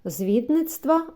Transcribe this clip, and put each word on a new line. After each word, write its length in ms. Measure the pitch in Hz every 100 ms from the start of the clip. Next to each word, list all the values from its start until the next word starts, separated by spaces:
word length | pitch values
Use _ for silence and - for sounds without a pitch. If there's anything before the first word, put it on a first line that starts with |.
звідництва 1040 | 180 175 196 220 247 320 320 - 277 320 320